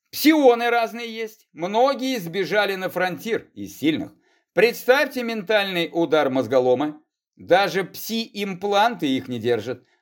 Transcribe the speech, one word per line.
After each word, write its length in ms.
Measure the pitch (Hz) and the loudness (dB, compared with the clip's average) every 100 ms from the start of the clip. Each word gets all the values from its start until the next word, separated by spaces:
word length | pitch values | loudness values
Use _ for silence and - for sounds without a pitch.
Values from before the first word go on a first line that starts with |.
| _ | _
Псионы 580 | - 294 311 269 233 240 | 0 4 6 6 4 2
разные 440 | 233 226 226 233 | 0 -2 -6 -12
есть, 360 | 226 220 - _ | -8 -10 -12 _
многие 680 | - 175 214 262 254 262 254 | -8 -4 2 2 2 -2 -4
сбежали 560 | 170 180 170 208 202 | -4 -4 -2 0 0
на 160 | 190 185 | -2 -6
фронтир 580 | 180 185 156 226 220 - | -2 -2 -4 -6 -6 -6
из 220 | - 98 - | -16 -16 -4
сильных. 340 | 143 139 - _ _ _ _ | -2 -2 -6 _ _ _ _
Представьте 680 | - 226 233 - 262 294 254 | 2 2 2 2 2 2 -4
ментальный 680 | 233 226 185 214 196 180 165 | -6 -6 0 0 0 -2 -2
удар 360 | 170 165 151 135 | -2 0 2 2
мозголома. 720 | 131 110 131 127 127 151 151 _ _ _ _ | 0 0 2 2 2 0 -6 _ _ _ _
Даже 480 | - 180 196 170 | 2 4 4 -2
пси-импланты 1200 | 185 - - 226 226 202 202 180 202 202 226 208 147 | -6 -10 -8 -6 -6 -8 -8 -6 -2 2 2 0 -2
их 220 | 131 - | -2 -4
не 100 | 123 | -6
держат, 460 | 117 117 107 120 _ _ | -2 -2 -4 -10 _ _